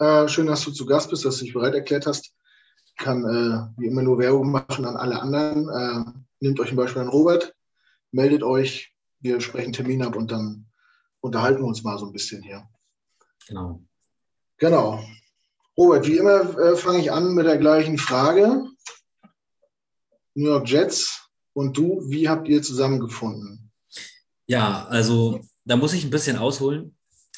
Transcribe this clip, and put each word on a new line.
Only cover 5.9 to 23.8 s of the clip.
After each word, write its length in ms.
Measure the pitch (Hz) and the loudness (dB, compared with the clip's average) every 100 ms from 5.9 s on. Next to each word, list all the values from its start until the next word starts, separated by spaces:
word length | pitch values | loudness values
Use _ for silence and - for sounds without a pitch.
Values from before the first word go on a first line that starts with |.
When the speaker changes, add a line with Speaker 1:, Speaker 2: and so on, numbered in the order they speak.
| 117 113 - - _ | -4 -8 -12 -20 _
Speaker 1:
nehmt 180 | 139 135 | -2 -2
euch 120 | 113 | -2
ein 60 | 127 | -2
Beispiel 260 | 123 127 | -2 -4
an 60 | 127 | 0
Robert, 460 | 139 165 175 - - _ _ _ _ _ | 4 4 2 0 -10 _ _ _ _ _
meldet 320 | 127 139 147 | 0 2 2
euch, 500 | 113 131 131 - - _ _ _ | 2 0 -2 -6 -16 _ _ _
wir 200 | 127 120 | -4 -4
sprechen 320 | - 127 120 | -4 -8 -8
Termin 300 | 117 123 131 | -6 -4 -2
ab 140 | 120 110 | -4 -4
und 160 | 113 | -6
dann 340 | 113 107 107 - _ _ _ _ _ | -6 -6 -10 -18 _ _ _ _ _
unterhalten 400 | 127 113 127 135 | -6 0 0 0
wir 60 | 123 | -2
uns 180 | 110 | -6
mal 140 | 113 101 | -8 -8
so 80 | 98 | -10
ein 60 | |
bisschen 300 | 98 - 101 | -10 -10 -12
hier. 260 | 82 101 110 _ _ _ _ _ _ _ - | -16 -20 -20 _ _ _ _ _ _ _ -16
Speaker 2:
Genau. 360 | 95 90 87 _ _ _ _ _ _ _ - | -12 -10 -12 _ _ _ _ _ _ _ -2
Speaker 1:
Genau. 440 | 160 156 107 110 - - _ _ _ _ _ - | 2 2 2 -4 -12 -20 _ _ _ _ _ 4
Robert, 320 | 175 143 147 | 6 6 4
wie 80 | 170 | 4
immer, 420 | 202 196 175 165 | 6 4 2 2
äh, 160 | 170 | 2
fange 240 | 170 185 180 | 4 2 0
ich 140 | 151 | 0
an 200 | 151 180 | 0 0
mit 120 | 175 160 | 2 2
der 120 | 151 | 4
gleichen 380 | 151 156 156 147 | 4 4 2 -2
Frage. 680 | - 127 143 180 214 269 - - - - _ _ _ _ _ _ _ _ _ _ _ _ _ | -2 2 4 4 4 2 -2 -14 -20 -20 _ _ _ _ _ _ _ _ _ _ _ _ _
New 120 | 143 147 | -4 0
York 220 | 143 117 | 0 2
Jets 600 | 147 196 - - - - _ _ | 2 2 -2 -6 -8 -16 _ _
und 240 | 143 135 135 | -6 -2 0
du, 260 | 170 190 135 | 0 -2 -4
wie 200 | 147 156 | -2 0
habt 200 | 160 151 | 0 2
ihr 120 | 147 | 2
zusammengefunden? 1120 | 139 127 135 131 113 - 113 101 101 107 - _ | 2 0 0 0 -4 -6 -8 -8 -12 -18 -20 _